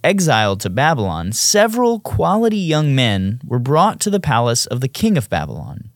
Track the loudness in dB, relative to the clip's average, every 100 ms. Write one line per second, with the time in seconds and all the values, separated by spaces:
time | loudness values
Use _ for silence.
0 | 0 2 2 2 2 -2 -4 0 2 2
1 | -2 -4 -4 -2 0 2 2 2 0 0
2 | -2 -2 0 2 2 0 0 0 2 2
3 | 2 2 0 -4 -4 -2 0 2 2 0
4 | -2 -2 0 0 2 0 -2 -4 -6 -2
5 | 0 0 0 -4 -4 -8 -12 -14 -16